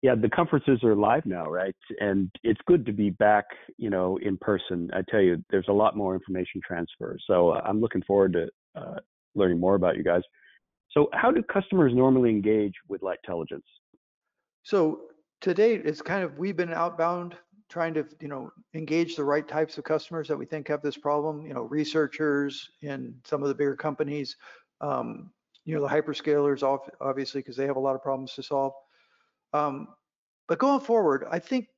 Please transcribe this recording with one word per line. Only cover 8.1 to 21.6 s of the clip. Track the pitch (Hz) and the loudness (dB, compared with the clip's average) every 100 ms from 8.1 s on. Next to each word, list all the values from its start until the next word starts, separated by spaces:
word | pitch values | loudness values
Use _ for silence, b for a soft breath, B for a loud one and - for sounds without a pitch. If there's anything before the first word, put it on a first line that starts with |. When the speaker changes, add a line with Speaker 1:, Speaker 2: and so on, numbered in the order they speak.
| 101 98 | 4 6
Speaker 1:
to, | 87 82 - _ | 4 -2 -8 _
uh, | - - 85 - _ _ - | -14 -12 -12 -16 _ _ 0
learning | 95 85 | 2 4
more | 87 98 | 2 4
about | 90 - | 2 2
you | |
guys. | 78 87 - b b b _ _ _ | 2 0 0 b b b _ _ _
So | - 147 | 2 2
how | - 233 | 2 2
do | 330 | 2
customers | 214 202 190 190 143 | 0 -2 0 4 4
normally | 120 131 131 120 | 6 6 6 4
engage | 107 101 107 104 92 _ | 4 2 2 2 -4 _
with | 98 | -8
Lightelligence? | 95 87 - 87 80 76 _ _ _ _ _ _ _ _ _ _ | -6 -6 -6 -8 -6 -10 _ _ _ _ _ _ _ _ _ _
Speaker 2:
So | - 202 160 156 - _ _ _ | -2 2 2 0 -12 _ _ _
to | 190 | -4
date, | 180 220 220 147 | 2 2 2 -2
it's | 151 | -6
kind | - 190 | -6 -4
of, | 175 143 | -4 -6
we've | 185 175 | -6 -2
been | 175 | -4
outbound | 165 170 175 165 175 175 - _ _ _ | -2 -4 -2 -2 -2 -6 -14 _ _ _
trying | - 165 | -4 -4
to, | 156 151 - | -2 -6 -10
you | 151 | -12
know, | 139 160 _ _ | -12 -14 _ _
engage | 160 156 160 170 170 | -12 -2 0 0 -2
the | |
right | 143 147 156 | 0 0 0
types | 151 160 - | -4 -4 -6
of | |
customers | - 160 - 165 143 | -4 -4 -2 -10 -6
that | 143 | -6
we | |
think | - 156 139 | -6 -10 -6
have | 147 | -4
this | 147 - | -4 -4
problem, | 147 147 151 151 151 | -2 -2 -2 -6 -10
you | |
know, | 131 | -10